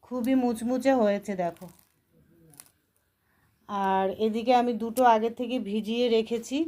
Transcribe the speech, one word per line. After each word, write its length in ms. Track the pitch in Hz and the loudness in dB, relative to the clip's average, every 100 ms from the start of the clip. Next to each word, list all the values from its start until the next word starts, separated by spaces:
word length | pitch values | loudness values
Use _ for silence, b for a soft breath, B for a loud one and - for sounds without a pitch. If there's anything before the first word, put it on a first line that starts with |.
| - | -10
খুবই 280 | 254 240 262 | -6 0 2
মুচমুচে 500 | 247 226 233 254 262 262 | 0 -2 -4 0 2 4
হয়েছে 320 | 208 202 196 190 | 2 0 -4 -4
দেখো। 240 | 175 - 180 - _ _ _ 165 156 165 160 151 - _ _ _ _ _ _ _ _ _ - | -6 -6 -20 -20 _ _ _ _ _ _ _ -20 -20 _ _ _ _ _ _ _ _ _ -10
আর 360 | 202 196 190 190 196 220 | -4 0 2 0 0 -2
এদিকে 280 | 220 233 247 | -2 2 4
আমি 120 | 240 220 | 2 -2
দুটো 200 | 233 233 247 220 | -4 2 4 4
আগে 140 | 226 226 | 2 -6
থেকে 160 | 240 247 196 | -6 -6 -4
ভিজিয়ে 360 | 214 208 233 247 226 | -6 -4 -2 2 2
রেখেছি 420 | 220 233 226 269 | 0 -6 -4 -4